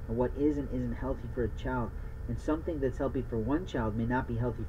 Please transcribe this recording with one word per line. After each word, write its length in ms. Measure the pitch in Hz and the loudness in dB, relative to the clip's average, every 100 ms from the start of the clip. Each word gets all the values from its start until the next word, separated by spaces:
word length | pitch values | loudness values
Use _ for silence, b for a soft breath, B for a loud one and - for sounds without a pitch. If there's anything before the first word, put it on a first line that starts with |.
| - | -2
on 80 | 117 | 2
what 200 | 123 135 | 2 4
is 200 | 147 143 | 2 2
and 120 | 123 | 0
isn't 220 | 127 123 | 0 0
healthy 340 | 113 127 135 117 | -2 -2 -2 -2
for 100 | 127 | 0
a 60 | 113 | 0
child, 400 | - 131 127 107 - B B - | 0 -2 0 -2 -4 B B -4
and 120 | 117 | -2
something 420 | - 156 - 156 | 0 0 0 0
that's 180 | 135 - | 0 2
healthy 240 | 135 131 | 0 0
for 160 | 117 117 | 0 0
one 280 | 110 156 185 | 2 0 0
child 280 | 139 110 | 0 0
may 120 | 110 117 | 0 2
not 200 | 123 120 | 0 0
be 100 | 117 | 0
healthy 280 | 123 113 | 0 0